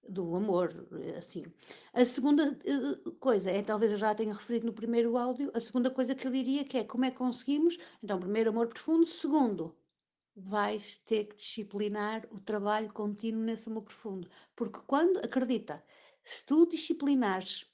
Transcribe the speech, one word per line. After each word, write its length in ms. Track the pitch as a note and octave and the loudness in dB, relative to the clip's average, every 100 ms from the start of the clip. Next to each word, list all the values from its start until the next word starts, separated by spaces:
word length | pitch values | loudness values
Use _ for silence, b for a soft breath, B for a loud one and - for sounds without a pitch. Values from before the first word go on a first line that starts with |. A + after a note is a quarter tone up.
| - | -8
do 300 | F#3 E3+ F3 | -6 -2 -2
amor, 340 | G#3+ F3+ F3+ - - - | 2 2 2 -4 -14 -10
eh, 160 | C3 D#3 | -8 -10
assim. 260 | - F3 E3+ - B B B | -10 -12 -12 -18 B B B
A 100 | - | 4
segunda, 540 | B3 - C4 D4 D4 - | 4 4 4 6 4 0
eh, 460 | - C#4 C4+ - - - | -2 0 0 -4 -8 -2
coisa, 320 | C4 G#3+ F#3 | 2 2 2
é, 120 | F#3+ | 0
talvez 300 | G#3 G#3+ A3 | 0 2 2
eu 60 | G#3 | 2
já 160 | G#3+ | 0
tenha 200 | G#3+ A3 | 0 -2
referido 320 | G#3 - A#3 A#3 | -4 -4 -2 -2
no 60 | |
primeiro 420 | A3 A3+ A#3 A#3 A#3+ | -6 -2 2 2 2
áudio, 340 | A#3+ B3+ C#4 | 0 -2 -4
a 60 | A#3 | -4
segunda 300 | A#3 B3+ B3 | -2 0 0
coisa 240 | B3+ B3 | 0 -2
que 120 | C4+ C4 | 0 -2
eu 40 | |
diria 340 | C4 B3 C#4 | -2 0 -2
que 140 | C#4+ C4 | 0 -4
é 60 | |
como 220 | - A#3 C4 | -4 0 -2
é 40 | |
que 60 | B3+ | 0
conseguimos, 640 | B3+ A#3 - C#4+ E4 E4+ B B | -4 -2 -2 2 2 2 B B
então, 180 | F#3+ F#3+ | -4 -4
primeiro, 300 | F3+ G#3+ A3 | 0 2 2
amor 180 | A3 A#3 | 2 0
profundo, 380 | - - E4 E4 | -2 0 4 4
segundo, 680 | - D4 D4+ B3 F#3 E3 - _ _ _ _ _ - | 2 0 4 4 2 -6 -10 _ _ _ _ _ -18
vais 600 | F#3+ G#3 G#3 G#3+ - - | -4 0 0 -2 -8 -16
ter 260 | - A3 G#3 | -2 -2 -2
que 100 | - | -8
disciplinar 920 | - - G#3 G3+ G#3 G#3 G#3 A3 - | -6 -6 -6 -4 -2 -2 -4 -4 -8
o 100 | G3 | -16
trabalho 520 | - G#3+ G3+ G#3+ G#3+ | -6 -2 0 0 -2
contínuo 500 | G#3+ G#3 G#3 A3+ A3 | -4 -4 -4 -4 -2
nesse 280 | A3 A3 A3+ | -2 -4 -6
amor 120 | A3 | -8
profundo, 440 | G#3+ - A3 F#3+ E3+ b b | -10 -14 -10 -10 -10 b b
porque 260 | - G#3 - - | -6 -6 -6 0
quando, 320 | C4+ F4 F#4 | 4 4 2
acredita, 640 | - C4 B3 A3+ - D3+ b b b b | 0 0 0 -2 -2 -12 b b b b
se 220 | - - | -10 -10
tu 220 | - D4+ E4+ | 2 6 6
disciplinares 1000 | D#4+ - - C#4+ C#4 A3 F#3 F#3+ - - | 4 -2 0 2 4 4 0 -2 -6 -10